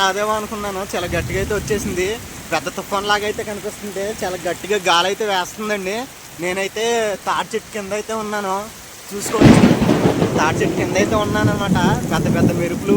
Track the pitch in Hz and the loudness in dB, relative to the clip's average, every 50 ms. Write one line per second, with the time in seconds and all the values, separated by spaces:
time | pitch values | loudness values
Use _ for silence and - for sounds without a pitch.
0 | 196 190 185 202 208 214 220 214 208 208 220 208 208 202 190 185 202 - - 185 | 2 2 2 0 0 0 -2 -2 -4 -6 -8 -6 -6 -6 -6 -6 -8 -6 -4 -4
1 | 175 175 175 170 156 - 175 190 196 - 214 196 - - 214 202 - 202 185 175 | -4 -2 -4 -4 -4 -2 -2 -4 -2 -2 -2 -4 -2 -2 -2 -2 -2 -4 -2 -2
2 | 185 202 226 240 - - - - - - 160 156 143 180 - 196 - - 202 196 | -2 -2 -2 -6 -8 -14 -14 -14 -6 -2 -2 -2 -2 -4 -8 -8 -6 -4 -4 -2
3 | 202 208 208 208 208 214 208 240 208 214 208 196 175 208 202 - 202 202 185 190 | 0 2 0 0 0 -2 -4 -6 -6 -6 -8 -8 -8 -10 -10 -8 -12 -10 -8 -6
4 | 196 208 226 - 214 185 185 175 160 180 165 - - 185 214 202 175 185 170 170 | -6 -6 -6 -6 -6 -6 -6 -4 -4 -6 -6 -6 -2 -2 -2 0 2 2 2 4
5 | 175 190 202 - 220 208 196 180 175 - - 208 214 214 208 202 185 185 208 233 | 4 2 -2 -2 -2 -2 0 -2 -2 -4 -6 -8 -4 -4 -4 -4 -2 -4 -4 -6
6 | 269 - - - - - - - 170 180 180 196 196 185 - 214 226 233 233 226 | -6 -10 -14 -18 -18 -18 -10 -6 -4 -4 -2 -2 -4 -4 -4 -2 0 0 2 2
7 | 220 208 190 - - 190 165 156 180 165 220 208 - - - 214 196 190 202 214 | 0 -2 -4 -4 -2 -2 -2 -2 -2 -2 -4 -6 -6 -6 -10 -10 -8 -6 -6 -6
8 | 208 - 220 220 214 208 214 208 202 190 190 196 214 226 - - - - - - | -4 -4 -6 -6 -4 -4 -4 -4 -2 -2 -4 -4 -6 -8 -14 -18 -18 -18 -18 -18
9 | - - 202 202 - - 233 - - - - - - - - - - - - - | -14 -10 -10 -8 -6 -2 4 8 10 10 10 10 8 6 6 4 4 2 2 4
10 | - - - - - - - 165 151 160 160 - 208 170 - - 190 175 180 190 | 2 2 2 2 0 0 2 2 2 2 2 0 0 0 0 0 -2 0 2 2
11 | 208 202 220 214 208 202 - 214 214 208 208 202 202 196 185 185 175 190 220 - | 2 2 2 0 0 0 0 2 2 2 2 2 0 2 2 4 4 4 2 2
12 | - - 165 160 - - 160 170 - 165 170 170 175 170 175 - - - 202 | 0 0 0 0 2 2 2 4 4 4 4 2 0 -2 -2 -2 2 4 4